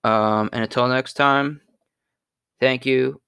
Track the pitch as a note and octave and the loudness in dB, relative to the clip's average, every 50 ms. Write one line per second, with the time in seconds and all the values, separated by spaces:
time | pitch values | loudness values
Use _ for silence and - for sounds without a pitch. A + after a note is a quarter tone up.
0 | - A2 A2 G#2+ G#2+ G#2+ G#2+ G#2+ G#2+ G#2+ - A#2+ A2+ A2 - B2+ B2 B2+ B2+ C3 | 2 2 2 2 2 2 2 0 -2 -2 -4 -6 -6 -4 -2 0 0 0 0 -2
1 | B2+ - - - C#3+ C#3+ C#3 C#3 C#3 C#3+ D3 D3 _ _ _ _ _ _ _ _ | -4 -6 -2 0 2 2 2 2 0 -4 -6 -10 _ _ _ _ _ _ _ _
2 | _ _ _ _ _ _ _ _ _ _ _ _ B2 C3 C3 B2+ B2+ C3+ C3 B2+ | _ _ _ _ _ _ _ _ _ _ _ _ 0 0 0 0 -2 0 0 0
3 | B2+ C3 C#3+ - _ | 0 -2 -4 -8 _